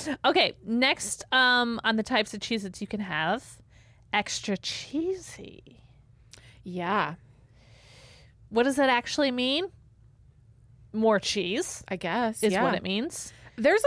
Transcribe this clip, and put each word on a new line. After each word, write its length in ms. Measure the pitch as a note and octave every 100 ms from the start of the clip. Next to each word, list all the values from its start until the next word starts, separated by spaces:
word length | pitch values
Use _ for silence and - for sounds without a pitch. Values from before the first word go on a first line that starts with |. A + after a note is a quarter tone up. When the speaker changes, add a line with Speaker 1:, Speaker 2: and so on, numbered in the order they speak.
| - C#4+
Speaker 1:
Okay, 280 | - D#4 G3 -
next, 600 | G3 A#3 C4 E4+ - - -
um, 480 | C4 B3+ B3 A#3+ A#3
on 120 | A3 A3
the 60 |
types 300 | G#3+ B3+ G#3+
of 60 | G#3+
Cheez-Its 400 | - A3+ G3 F3+
you 60 | G3+
can 140 | G#3
have, 440 | G3 D#3 D#3+ A3 - - - - - - -
extra 440 | G#3 G3+ - - F#3+
cheesy. 1300 | - - - C#4+ E4+ F#4+ E4+ - - - - - - - _ - - - - -
Speaker 2:
Yeah. 520 | - F3+ F3 G#3 D3+ E3 - - - - - - - - - - - _ -
Speaker 1:
What 140 | A3
does 120 | B3 C4+
that 140 | C4+
actually 400 | A#3+ A#3+ - C#4
mean? 360 | B3 B3+ C#4+ F#4 - - _ - _ - _ - - - - -
More 280 | G#3+ A3 G#3
cheese 640 | - G#3 F3 A3 F#4 - -
Speaker 2:
I 80 | F#3
guess, 460 | F3+ G3 A#3 A3
Speaker 1:
is 100 | G#3+
Speaker 2:
yeah. 120 | F#3+
Speaker 1:
what 100 | B3+
it 80 | A3
means. 500 | - G3 D4 - - - - -
Speaker 2:
There's 260 | A#3 G4+